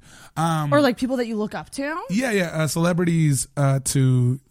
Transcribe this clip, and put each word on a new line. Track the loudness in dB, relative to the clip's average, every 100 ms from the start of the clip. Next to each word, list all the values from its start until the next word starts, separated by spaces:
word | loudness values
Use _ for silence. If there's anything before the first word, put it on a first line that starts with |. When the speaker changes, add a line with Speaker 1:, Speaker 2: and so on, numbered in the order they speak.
| -20 -20 -14 -4
Speaker 1:
Um, | -2 0 2
Speaker 2:
Or, | 4
like, | 2 0
people | -4 -4
that | -4
you | -4
look | -4 -6
up | -12
to? | -8 -6 -6 -4
Speaker 1:
Yeah, | -2 0
yeah. | 0 -2
Uh, | -2 -2
celebrities, | 0 0 2 0 2 2 0 -4 -2
uh, | 0 2 0
to | 2 4 4 2 0 _